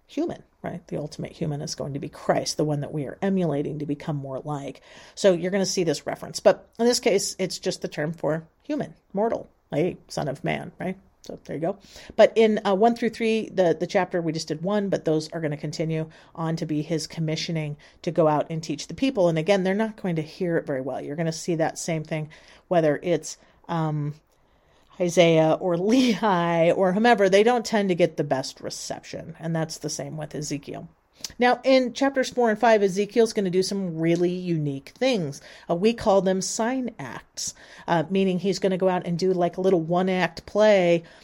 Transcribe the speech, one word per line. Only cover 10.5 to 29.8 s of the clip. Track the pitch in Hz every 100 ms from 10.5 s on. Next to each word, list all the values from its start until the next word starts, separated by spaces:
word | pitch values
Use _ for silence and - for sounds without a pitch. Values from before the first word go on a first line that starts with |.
| 151 170 -
right? | 170 190 _ _ -
So | - -
there | 147
you |
go. | 165 202 - - - -
But | 202 220
in, | 220 208
uh, | 202 190
one | 233 233
through | 233
three, | 233 226 220 -
the, | 185 175 160
the | 175
chapter, | 196 180 175
we | 165
just | 156 156
did | 156
one, | 180 208 196
but | 147 165
those | 156 156
are | 165
gonna | 151 147
continue | 151 160 165 156 160 - - -
on | 165 165
to | 165
be | 151
his | 151 160 -
commissioning | - 156 160 - 165 151 147 - _
to | 175
go | 156 156
out | 147 -
and | 160
teach | 160 143 -
the |
people. | 165 269 240 175
And | 160
again, | 165 202
they're | 185
not | 202 220 -
going | 185 160
to |
hear | 151 - 175 165
it | -
very | 131
well. | 135 127
You're | 143 151
gonna | 165
see | 160 - 160
that | 156 -
same | - 160
thing, | 151 156 151 - - - _
whether | 175 151 139
it's, | 175 151 - - _ _ -
um, | 170 156 151 147 147 _ _ _ _ _ _ _ -
Isaiah | 175 180 170 160 160 -
or | 180 170
<laughs> |
Lehi | 202 262 247 180 220 175 170 170 170 -
or | 185
whomever, | 190 240 214 190
they | 196
don't | 220 247 233
tend | 214 196
to | 175
get | 165 165
the |
best | 143 131 - -
reception. | - - - 117 - - - -
And | 165 165
that's | 156
the | -